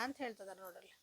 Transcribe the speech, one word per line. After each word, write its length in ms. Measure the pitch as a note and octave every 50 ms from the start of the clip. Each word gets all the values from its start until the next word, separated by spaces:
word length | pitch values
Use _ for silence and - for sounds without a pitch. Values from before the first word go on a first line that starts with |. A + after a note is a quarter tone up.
ಅಂತ 160 | A#3 C4+ C#4 -
ಹೇಳ್ತದಾರೆ 400 | C4+ A#3 G#3+ - F#3+ G3 F#3 F#3
ನೋಡ್ರಿ. 300 | F#3+ F#3 E3+ F#3+ F#3+ - - -